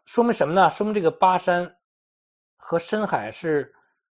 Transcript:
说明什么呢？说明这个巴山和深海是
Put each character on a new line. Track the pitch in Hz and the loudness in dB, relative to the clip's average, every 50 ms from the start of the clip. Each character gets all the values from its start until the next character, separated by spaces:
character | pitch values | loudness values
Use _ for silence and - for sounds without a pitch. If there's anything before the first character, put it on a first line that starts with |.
| - | -16
说 | - - 233 233 | -4 0 0 2
明 | 240 | 2
什 | 220 - 156 | 2 0 0
么 | 143 165 | 2 4
呢？ | 190 185 160 | 4 4 4
说 | - - 208 | 2 0 -4
明 | 214 214 | -2 -2
这 | 208 | 0
个 | 180 160 | 0 0
巴 | - - - 185 185 | 0 2 2 2 2
山 | 180 - - 175 175 180 175 - _ _ _ _ _ _ _ _ _ _ _ _ _ _ _ _ | 2 0 0 0 0 -2 -6 -10 _ _ _ _ _ _ _ _ _ _ _ _ _ _ _ _
和 | _ - - 165 165 | _ -8 -4 -4 -4
深 | - - - 214 214 | -2 -2 -4 -4 -4
海 | 196 - - 104 110 | -2 -4 -4 -6 -6
是 | 110 - - 165 156 143 127 - _ _ _ _ _ _ _ _ | -10 -8 -4 -2 -2 -2 -4 -6 _ _ _ _ _ _ _ _